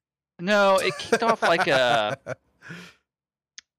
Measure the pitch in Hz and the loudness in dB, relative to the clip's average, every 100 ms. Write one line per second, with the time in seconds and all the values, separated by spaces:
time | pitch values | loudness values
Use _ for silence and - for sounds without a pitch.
0 | _ _ _ - 175 208 196 190 180 185 | _ _ _ -8 0 2 4 2 0 -6
1 | - 233 226 - 208 170 175 135 123 117 | -4 0 0 0 0 0 0 0 2 0
2 | 104 110 - 127 _ _ - 170 180 _ | -2 -6 -12 -16 _ _ -20 -20 -20 _
3 | _ _ _ _ _ - - | _ _ _ _ _ -20 -20